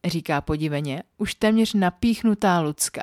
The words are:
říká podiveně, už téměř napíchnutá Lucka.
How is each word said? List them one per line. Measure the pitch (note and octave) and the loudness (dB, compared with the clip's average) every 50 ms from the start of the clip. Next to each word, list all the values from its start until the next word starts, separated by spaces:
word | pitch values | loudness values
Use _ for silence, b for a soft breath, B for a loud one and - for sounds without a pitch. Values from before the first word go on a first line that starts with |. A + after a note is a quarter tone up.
| - | -4
říká | F3 E3 E3 D3 - D#3 C#3+ | -4 -4 -4 -2 -2 -2 -2
podiveně, | - - D#3 D3+ D#3 D#3 D3 C#3+ D3+ C#3+ C3 D#3+ - _ _ _ | -2 -2 -4 -2 -2 -2 -2 -4 -4 -4 -6 -8 -10 _ _ _
už | - - - | -6 -6 -4
téměř | _ - G#3+ A3 A3+ A3 - - | _ 2 2 4 4 2 2 2
napíchnutá | G3+ F#3+ F3+ - _ - A#3 A3+ - - A3+ G#3 G#3 - G3 F3+ F3 | 2 2 0 0 _ 0 0 0 2 2 0 2 2 2 2 2 2
Lucka. | D#3+ D3+ D3+ - - - - - | 2 -2 -2 -4 -6 -6 -6 -10